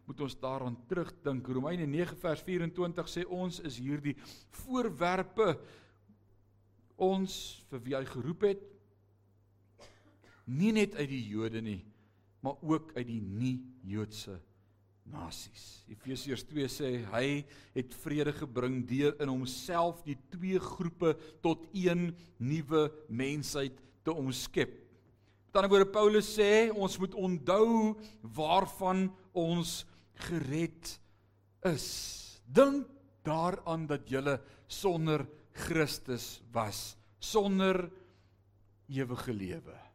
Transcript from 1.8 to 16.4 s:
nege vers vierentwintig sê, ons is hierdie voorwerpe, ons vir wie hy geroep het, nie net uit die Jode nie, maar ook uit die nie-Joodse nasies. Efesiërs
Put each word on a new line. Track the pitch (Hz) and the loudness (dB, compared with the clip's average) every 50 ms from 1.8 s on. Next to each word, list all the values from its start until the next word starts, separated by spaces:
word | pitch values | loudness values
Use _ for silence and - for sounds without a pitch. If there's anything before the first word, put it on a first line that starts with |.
| 160 | -2
nege | 143 139 165 175 175 165 | -2 0 0 -2 -2 -4
vers | - - 170 151 - | -4 -4 -4 -4 -4
vierentwintig | - - 185 175 170 165 170 180 180 170 170 180 160 - | -4 -4 -2 -2 -2 -2 -2 -2 -2 -2 -2 -4 -6 -6
sê, | - 170 180 | -6 -6 -6
ons | - 180 180 185 180 165 - | -4 -4 -4 -4 -4 -4 -6
is | - 151 123 | -8 -8 -8
hierdie | 120 123 135 147 147 143 143 127 - - - - - - _ - - - | -6 -4 -4 -4 -2 -2 -4 -4 -4 -8 -18 -20 -20 -20 _ -18 -14 -6
voorwerpe, | 277 254 254 240 220 165 131 175 175 185 190 180 185 - 233 220 185 147 - - - - - - _ _ _ _ - - _ _ _ - _ _ _ _ _ _ _ _ _ _ _ _ | -2 0 0 0 0 0 0 2 2 2 2 0 0 2 2 4 4 2 0 -4 -16 -20 -20 -20 _ _ _ _ -20 -20 _ _ _ -20 _ _ _ _ _ _ _ _ _ _ _ _
ons | - 185 190 190 190 190 190 - - - - - - - - | 0 0 2 2 0 -2 -4 -6 -8 -12 -12 -14 -18 -16 -12
vir | 143 123 113 | -12 -10 -6
wie | 127 135 | -4 -4
hy | 135 135 127 | -4 -4 -6
geroep | - 131 117 151 175 - 208 | -6 -6 -6 -6 -2 2 2
het, | 202 196 196 - - - - _ _ _ _ _ _ _ _ _ _ _ _ _ _ _ _ _ _ _ - - - - _ _ _ _ _ _ - - _ _ | 2 2 0 -6 -16 -20 -20 _ _ _ _ _ _ _ _ _ _ _ _ _ _ _ _ _ _ _ -20 -20 -20 -20 _ _ _ _ _ _ -20 -20 _ _
nie | - 127 147 190 226 220 | -6 -2 2 4 4 4
net | 214 202 202 - | 4 4 2 0
uit | 147 147 135 | -2 -4 -2
die | 135 131 113 104 | -2 -4 -4 -4
Jode | 104 107 110 110 110 113 | -2 -2 -2 -2 -2 -4
nie, | 110 110 104 90 - - - _ _ _ _ _ _ _ _ _ - | -4 -4 -6 -6 -8 -14 -20 _ _ _ _ _ _ _ _ _ -6
maar | 135 139 - - | -6 -6 -4 -2
ook | 156 160 156 156 - - | 0 0 0 -2 -4 -8
uit | 127 123 | -8 -6
die | 120 117 113 | -4 -6 -6
nie-Joodse | 101 95 98 110 123 127 127 127 - - - - - 95 101 107 107 107 - - - 104 95 87 - _ _ _ _ _ _ _ _ _ _ _ - | -6 -4 -4 -2 -2 -2 -2 -4 -6 -12 -18 -16 -10 -6 -6 -6 -6 -6 -8 -12 -12 -12 -14 -14 -16 _ _ _ _ _ _ _ _ _ _ _ -18
nasies. | - 147 151 160 165 - - - - - - - - - - _ - 110 | -14 -12 -12 -12 -12 -12 -14 -16 -16 -18 -20 -20 -20 -20 -20 _ -20 -20
Efesiërs | 107 - 127 131 123 - 139 127 110 | -14 -10 -8 -8 -6 -6 -6 -6 -6